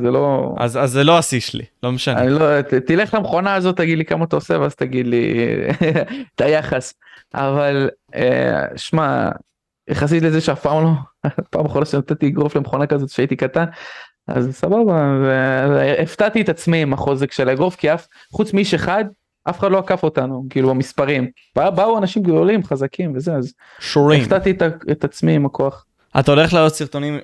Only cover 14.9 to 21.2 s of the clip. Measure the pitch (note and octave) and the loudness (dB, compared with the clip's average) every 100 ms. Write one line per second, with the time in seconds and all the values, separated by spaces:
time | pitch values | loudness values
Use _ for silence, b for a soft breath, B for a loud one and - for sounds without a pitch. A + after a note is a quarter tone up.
14.9 | E3 C#3+ C3+ C3+ C3 C3 C3 C#3 C#3 C3+ | 2 2 2 2 2 0 0 2 2 2
15.9 | C#3+ D#3+ - G#3 A3 F3+ D#3+ E3+ E3 D3 | 0 -2 -2 0 0 -2 -2 0 0 0
16.9 | C3+ C#3+ C3+ C#3 - B2+ C3 F3+ - D3+ | -2 -2 -2 -2 0 0 2 0 0 0
17.9 | E3 - b b - G#3+ G3 G3+ E3 - | 0 -4 b b -4 -2 0 0 0 0
18.9 | G3 G#3+ - _ _ D#3 - G3 F#3+ F#3 | -2 -4 -10 _ _ -8 -2 0 0 0
19.9 | F#3 D#3 D3+ C3 C3 C3 C3+ C3 C3 C#3 | 0 0 0 -2 -6 -4 0 2 2 -2
20.9 | - C#3 C#3 | -2 0 0